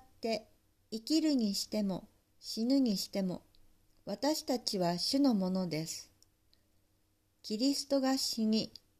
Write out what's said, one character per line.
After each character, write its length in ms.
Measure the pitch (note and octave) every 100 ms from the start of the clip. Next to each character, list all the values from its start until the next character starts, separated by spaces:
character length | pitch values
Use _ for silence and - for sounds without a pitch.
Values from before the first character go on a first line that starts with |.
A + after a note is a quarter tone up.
| - _
て、 260 | A3+ A3 - _ _ _ -
生 100 | A3
き 220 | - D#4
る 120 | D#4
に 200 | C4+ G#3+
し 160 | G3 -
て 120 | G#3+
も 240 | G3+ F3+ - _ _ _
死 280 | - - A#3
ぬ 120 | C#4
に 180 | B3+ F#3+
し 100 | -
て 140 | G3
も、 180 | F#3 - - - - _ _ _
私 380 | - G3+ C#4+ D#4
た 160 | - B3
ち 200 | - G3
は 200 | F3 F3+
主 220 | - C#4
の 140 | C#4
も 140 | G#3 F#3
の 200 | F#3 F3+
で 180 | D3+ E3
す。 240 | - - _ _ _ _ _ _ _ _ _ _ _ _ _
キ 140 | - G#3+
リ 180 | C4+
ス 120 | C#4 -
ト 160 | C#4
が 160 | C4 C4+
死 260 | - -
に、 300 | A3 A3 - - _ _